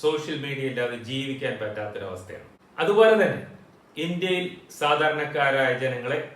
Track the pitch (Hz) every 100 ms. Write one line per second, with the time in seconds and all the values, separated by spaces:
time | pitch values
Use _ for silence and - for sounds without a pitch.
0 | 151 156 165 143 139 139 135 123 120 120
1 | 110 135 135 131 127 110 107 107 107 101
2 | 95 92 - - - - _ - 165 208
3 | 220 220 180 - - - - - _ -
4 | 170 175 185 180 180 - - - 147 151
5 | 156 151 147 147 139 135 160 131 131 123
6 | 120 127 -